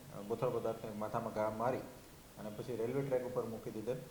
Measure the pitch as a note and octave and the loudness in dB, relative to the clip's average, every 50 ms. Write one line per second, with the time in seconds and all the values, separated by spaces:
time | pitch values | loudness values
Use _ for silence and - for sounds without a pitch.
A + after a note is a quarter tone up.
0 | - - G#2 G2+ G2+ G#2 A#2 A2+ C#3 B2 A#2+ A#2 G2+ A2+ A2+ - - A2+ G#2 G#2 | -12 -10 -8 -8 0 0 2 4 4 2 4 4 2 2 0 0 -4 -6 -2 -2
1 | G#2+ G#2+ - A#2 A2+ A2+ G#2 G#2+ G#2+ A2 G#2+ A2 A#2 B2+ B2+ G#2+ - - - - | -2 0 0 0 0 0 2 4 4 4 4 4 4 4 4 2 -2 -6 -10 -14
2 | - - - - - - - - G#2 G#2+ G#2 - A#2 B2+ A#2+ A2 A2+ A#2+ C3 C#3 | -16 -16 -16 -18 -18 -16 -12 -8 -6 -6 -4 -4 -4 -2 0 2 2 2 4 2
3 | C3+ C3+ B2+ B2 B2 B2 - B2 A2+ A2+ A2+ A2 - B2 G#2 A2 G#2 A#2 B2+ E3 | 2 4 2 2 2 2 0 0 0 0 -2 -4 -4 -4 -4 -2 0 0 -2 -2
4 | - - | -4 -8